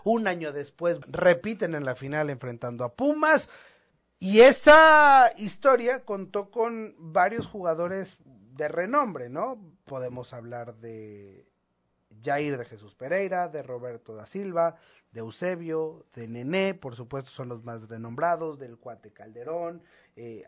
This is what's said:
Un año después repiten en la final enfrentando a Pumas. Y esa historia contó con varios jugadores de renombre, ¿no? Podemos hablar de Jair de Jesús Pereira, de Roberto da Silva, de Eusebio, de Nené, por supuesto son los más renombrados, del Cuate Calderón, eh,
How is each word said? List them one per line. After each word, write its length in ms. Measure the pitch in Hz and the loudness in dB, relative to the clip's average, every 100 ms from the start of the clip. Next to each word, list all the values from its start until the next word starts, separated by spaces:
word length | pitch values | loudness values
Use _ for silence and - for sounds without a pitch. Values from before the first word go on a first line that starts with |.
Un 240 | 208 233 208 | -2 -2 -2
año 240 | 175 156 | -6 -8
después 480 | 143 139 - 170 165 - | -10 -12 -4 -2 -2 -6
repiten 680 | 151 180 175 208 214 175 | 2 4 4 -2 -6 -4
en 120 | 156 135 | -4 -6
la 100 | 127 | -8
final 340 | 135 151 151 | -6 -4 -4
enfrentando 540 | 131 127 117 123 120 | -6 -10 -10 -10 -8
a 100 | 120 | -8
Pumas. 560 | - 277 302 311 311 - - - _ _ _ _ - | -4 -2 0 2 2 0 -20 -20 _ _ _ _ -10
Y 220 | 185 214 | 2 8
esa 920 | 262 - 302 302 320 302 294 269 240 - | 10 8 8 10 10 10 8 8 6 2
historia 680 | 208 - 277 247 233 262 - | -12 0 2 2 2 -4 -6
contó 460 | 196 190 202 196 | -8 -6 -8 -6
con 420 | 240 233 226 214 - | -4 -4 -4 -12 -16
varios 480 | 160 175 185 233 - | -4 0 0 -2 -10
jugadores 680 | 208 175 160 175 190 185 _ _ | -8 -4 -4 -4 -6 -10 _ _
de 400 | 113 107 131 151 | _ _ -10 -6
renombre, 640 | 160 190 285 247 147 120 | -4 -2 -2 -2 -6 -10
¿no? 300 | 147 240 240 170 _ - | -8 -8 -10 -18 _ -14
Podemos 480 | 135 127 123 120 | -10 -10 -12 -14
hablar 420 | 123 117 120 120 110 | -16 -14 -14 -14 -18
de 720 | 117 110 107 104 101 95 _ _ _ _ _ _ _ 107 | -18 -16 -18 -20 -20 -20 _ _ _ _ _ _ _ -12
Jair 360 | 131 143 147 135 | -6 -4 -4 -8
de 60 | 117 | -12
Jesús 280 | 107 104 | -18 -20
Pereira, 540 | - 131 185 196 180 175 | -14 -6 -4 -2 -4 -6
de 160 | 151 | -10
Roberto 520 | 131 123 123 117 - 110 | -12 -12 -12 -14 -18 -20
da 120 | 101 | -14
Silva, 480 | 196 196 170 165 160 _ _ _ | -12 -6 -2 -2 -4 _ _ _
de 80 | 113 | -14
Eusebio, 840 | 113 - 180 175 165 160 160 160 _ | -14 -8 -8 -8 -6 -6 -6 -10 _
de 140 | - 113 | -16 -14
Nené, 460 | 117 131 185 190 | -10 -4 -2 -2
por 220 | 190 135 117 | -6 -14 -14
supuesto 340 | 117 139 127 | -12 -12 -12
son 180 | - 123 | -14 -14
los 160 | 117 | -14
más 240 | 120 117 110 | -14 -16 -14
renombrados, 720 | 113 117 120 170 165 160 139 | -14 -12 -4 -2 -2 -6 -12
del 180 | 127 117 | -18 -20
Cuate 360 | 123 107 107 | -20 -20 -20
Calderón, 680 | _ 110 113 123 170 170 170 _ _ _ - | _ -20 -16 -12 -10 -10 -14 _ _ _ -20
eh, 260 | 117 110 | -18 -18